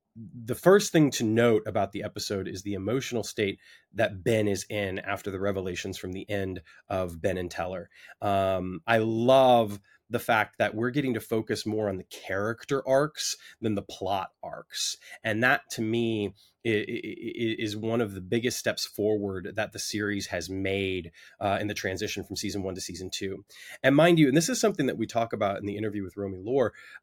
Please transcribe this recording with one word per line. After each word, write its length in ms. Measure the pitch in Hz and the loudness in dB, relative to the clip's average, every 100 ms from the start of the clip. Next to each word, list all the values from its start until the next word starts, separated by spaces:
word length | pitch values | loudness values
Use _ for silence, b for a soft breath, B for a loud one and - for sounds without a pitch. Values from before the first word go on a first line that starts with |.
| _ 113 | _ -20
the 400 | 113 123 113 120 | -18 -12 -6 2
first 340 | 180 196 202 | 8 8 6
thing 220 | 165 143 | 4 4
to 120 | - | 4
note 380 | 113 113 120 107 - | 2 4 6 4 2
about 260 | 107 98 | -2 -2
the 100 | - | -4
episode 460 | 104 104 - 101 95 | -8 -8 -6 -4 -4
is 160 | 92 | -8
the 100 | 101 | -8
emotional 480 | 98 95 131 - 120 | -6 -2 -2 -2 -4
state 380 | - - 101 95 B B B | -4 -2 -2 -4 B B B
that 300 | 98 110 98 | -2 -2 0
Ben 240 | 85 110 104 | 0 2 2
is 180 | 95 - | -2 -4
in 300 | 107 98 95 | -4 -4 -6
after 320 | - 101 101 | -6 -6 -6
the 80 | 92 | -4
revelations 600 | 101 95 92 87 98 92 | -2 -2 -4 -6 -6 -8
from 120 | 95 | -8
the 180 | 95 - | -10 -6
end 340 | 101 95 87 B B - | -4 -4 -6 B B -6
of 340 | 95 90 82 | -4 -4 -2
Ben 160 | 98 92 | -2 -2
and 100 | 87 | -4
Teller. 420 | - 90 92 85 B B - | -6 -6 -8 -12 B B -6
Um, 600 | 104 98 95 95 90 92 - | 0 2 2 0 -2 -4 2
I 100 | 113 | 4
love 800 | 110 113 120 135 131 120 107 101 b b _ | 4 2 6 8 8 8 4 -4 b b _
the 80 | 120 | -4
fact 380 | - 113 104 - | 2 2 2 0
that 180 | 107 | -2
we're 140 | 107 123 | 0 -2
getting 240 | 135 135 | 0 0
to 80 | 110 | -2
focus 460 | - 113 107 104 110 | -2 -2 0 -4 -2
more 200 | 107 104 | -2 -2
on 120 | 95 | -4
the 60 | |
character 800 | - - - 98 104 117 - 139 131 | -8 -14 -6 -4 -2 -4 -4 -2 2
arcs 480 | 135 151 - - - B B | 2 2 -2 -6 -8 B B
than 140 | 113 | -2
the 80 | 101 | -2
plot 480 | 101 - 95 98 95 _ | -4 -8 -4 -2 -4 _
arcs. 540 | 82 - - - - - B B | -14 -14 -12 -8 -6 -8 B B
And 200 | 113 107 | -4 2
that, 260 | 127 139 - | 2 2 -2
to 100 | - | -4
me, 500 | 110 117 117 110 101 98 b _ | -2 0 0 0 -2 -6 b _
i-, 60 | 117 | 0
i-, 20 | |
i-, 840 | 107 - 120 107 - 117 - 113 117 | 0 -2 -6 -8 -10 -10 -4 -2 -2
is 180 | 107 104 | -4 -4
one 240 | 110 117 | -2 -2
of 140 | 107 | -2
the 80 | 98 | -6
biggest 360 | 92 117 120 - | -4 -2 -2 -2
steps 280 | 113 - - | -4 -4 -6
forward 640 | - 104 107 101 95 90 104 | -2 0 0 -2 -6 -6 -6
that 180 | 104 | -6
the 40 | 107 | -6
series 500 | - 104 104 101 - | -6 -4 -2 -4 -4
has 200 | 90 82 | -6 -6
made, 640 | 95 98 98 95 92 82 B B - | -4 -2 -2 -2 -4 -8 B B -6
uh, 200 | 101 95 | -2 -2
in 60 | 104 | -2
the 80 | |
transition 500 | 104 98 95 104 - | -4 -4 -4 -4 -6
from 120 | 87 98 | -8 -8
season 260 | 101 98 | -6 -6
one 120 | 95 | -6
to 60 | 90 | -8
season 300 | - 95 92 | -10 -10 -10
two. 340 | - 98 95 - B B B | -8 -8 -8 -14 B B B
And 120 | 131 | 4
mind 240 | 143 170 165 | 6 8 8
you, 100 | 143 | 8
and 80 | 147 | 6
this 120 | 170 | 2
is 100 | 247 | 2
something 280 | 214 180 131 | 2 2 -2
that 100 | 104 | -2
we 100 | 107 | -2
talk 280 | 117 113 | -2 -2
about 240 | 107 101 98 | 0 -2 -2
in 80 | 101 | -4
the 100 | 101 | -4
interview 260 | 110 101 | -4 -4
with 140 | 92 101 | -8 -6
Romy 220 | 98 92 | -6 -6
Lore, 340 | 101 135 110 B B B | -2 0 0 B B B